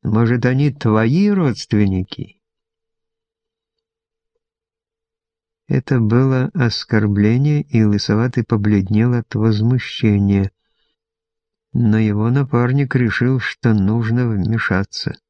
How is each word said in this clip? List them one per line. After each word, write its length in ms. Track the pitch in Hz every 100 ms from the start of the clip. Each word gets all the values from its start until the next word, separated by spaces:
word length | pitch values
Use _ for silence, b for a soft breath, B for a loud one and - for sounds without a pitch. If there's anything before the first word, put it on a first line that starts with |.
Может, 420 | 117 110 113 123 123
они 260 | 127 143
твои 600 | - 117 107 113 156 202
родственники?" 1080 | 202 151 104 - 104 104 95 92 - - _ _ _ _ _ _ _ _ _ _ _ _ _ _ _ _ _ _ _ _ _ _ _ _ _ _ _ _ _ _ _ _ _ _
Это 320 | 139 - 131
было 520 | 110 117 135 131 127
оскорбление, 1080 | 180 120 - - 110 104 101 104 120 147 147
и 200 | 147 113
Лысоватый 600 | 107 101 - 107 117 120
побледнел 720 | 110 113 104 107 95 104 120 120
от 180 | -
возмущения. 1160 | 107 113 104 110 127 - - 110 104 101 98 98 _ _ _ _ _ _ _ _ _ _ _ _
Но 240 | - 117 110
его 320 | 110 104 110
напарник 680 | 131 135 120 123 135 135 135
решил, 440 | 120 - 123 131
что 340 | - - 120
нужно 540 | 107 95 113 113 120 123
вмешаться. 880 | 107 95 113 - 95 98 - - - _